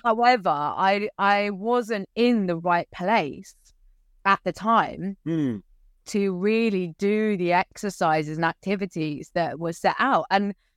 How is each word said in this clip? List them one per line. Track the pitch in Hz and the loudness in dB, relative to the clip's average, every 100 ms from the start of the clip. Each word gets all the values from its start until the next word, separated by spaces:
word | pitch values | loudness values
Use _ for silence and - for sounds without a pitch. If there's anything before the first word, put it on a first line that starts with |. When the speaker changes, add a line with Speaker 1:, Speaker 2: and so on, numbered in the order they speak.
Speaker 1:
However, | 240 220 240 247 180 | -2 2 4 4 2
I, | 147 147 101 190 202 208 - | 0 -2 0 0 0 -2 -2
I | 196 202 208 | 0 2 0
wasn't | 190 214 247 220 214 190 | -4 -2 -2 -2 -6 -6
in | - 240 233 185 | 0 2 2 0
the | 165 | -2
right | 175 175 - | 0 0 -2
place | - 180 220 147 - 190 - _ _ _ _ _ _ 196 | -6 0 0 0 -8 -16 -20 _ _ _ _ _ _ 2
at | 196 | 2
the | 190 | 0
time | - 214 226 156 71 185 190 - | -4 2 2 2 -4 -8 -8 -4
Speaker 2:
Mm. | 165 139 107 - _ _ _ - | -2 0 -4 -10 _ _ _ -4
Speaker 1:
to | 208 196 | 0 0
really | 180 202 220 233 196 180 160 | 0 0 2 2 0 -2 -2
do | 202 214 214 202 | 0 2 0 0
the | 175 | 2
exercises | 175 - - 208 - 175 156 151 156 | 2 0 -6 -8 -2 2 2 0 -2
and | |
activities | 165 - 190 202 196 - 156 143 - | -2 -2 -4 -4 -4 -4 -6 -6 -6
that | 180 160 135 | -4 -4 -4
were | 165 | -8
set | 170 190 - | -2 -2 0
out. | 247 208 - | 2 0 2
And | 196 202 - _ | 0 0 -6 _